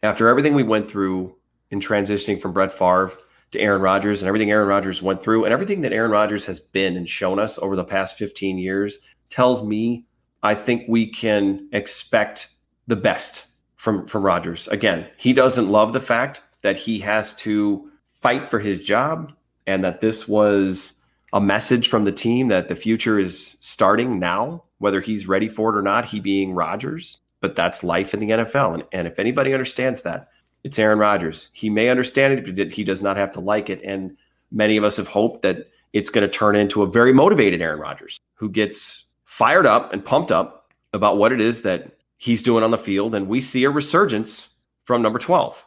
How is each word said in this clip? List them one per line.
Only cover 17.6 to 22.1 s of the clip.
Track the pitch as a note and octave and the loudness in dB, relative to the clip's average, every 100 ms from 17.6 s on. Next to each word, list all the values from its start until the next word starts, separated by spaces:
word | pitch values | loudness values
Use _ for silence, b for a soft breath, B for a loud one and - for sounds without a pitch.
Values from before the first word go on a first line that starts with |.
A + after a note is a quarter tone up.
| G#2 G2 B B _ | 0 -2 B B _
fight | _ B2+ B2+ C3+ | _ 0 0 -2
for | A2+ | -4
his | G2+ F#2 - | -2 -4 0
job | G#2 C#3 D#3+ D#3+ - _ _ - | 0 0 -4 -10 -18 _ _ -4
and | F#2+ | -2
that | F#2 F2 | -2 0
this | A2 A2 - | -2 -2 -2
was | G#2 G#2 G2+ F#2+ F#2 - - _ _ _ | 2 4 4 2 -2 -10 -16 _ _ _
a | G2+ | 0
message | G2+ G2+ - B2 A#2 | 2 2 2 0 2
from | A2+ | 0
the | G2+ | 0